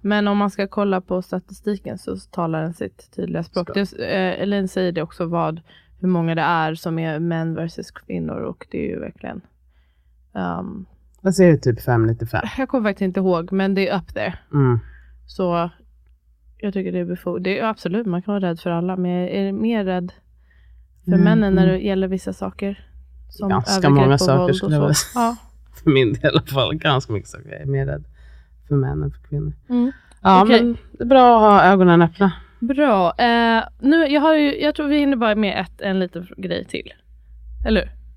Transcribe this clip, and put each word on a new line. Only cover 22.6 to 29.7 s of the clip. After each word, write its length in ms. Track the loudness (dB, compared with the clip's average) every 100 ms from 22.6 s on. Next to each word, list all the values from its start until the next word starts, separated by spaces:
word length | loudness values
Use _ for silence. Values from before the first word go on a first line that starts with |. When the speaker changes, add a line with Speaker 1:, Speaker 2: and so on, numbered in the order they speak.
| -10 -10 -18 -20 -20 -20 -20
Speaker 1:
Som 200 | -8 -4
Speaker 2:
Ganska 220 | -2 0
Speaker 1:
övergrepp 200 | 2 4 6
Speaker 2:
många 100 | 6
Speaker 1:
och 60 | 4
Speaker 2:
saker 160 | 4 2
Speaker 1:
våld 140 | 2 0
Speaker 2:
skulle 200 | 0 0
jag 80 |
Speaker 1:
och 60 | 2
Speaker 2:
vilja 40 | 0
Speaker 1:
så. 140 | -2
Speaker 2:
säga. 120 | -2 -2
Speaker 1:
Ja. 100 | -4 -14 -20
Speaker 2:
<laughs> 260 | -20 -4
För 60 | 2
min 220 | 4 2
del 80 | 0
i 40 | 0
alla 140 | 0
fall. 340 | 0 -2 -2 -2
Ganska 380 | 0 -2 -2
mycket 160 | -8 -8
saker. 200 | -20 -18
Jag 100 | -12
är 40 | -6
mer 200 | -4 -4
rädd 180 | -8 -12 _ -20 -20 _ _ -4
för 80 | -2
män 280 | -2 -4
än 80 | -8
för 100 | -10
kvinnor. 320 | -10 -8 -8 -12
Speaker 1:
Mm. 220 | _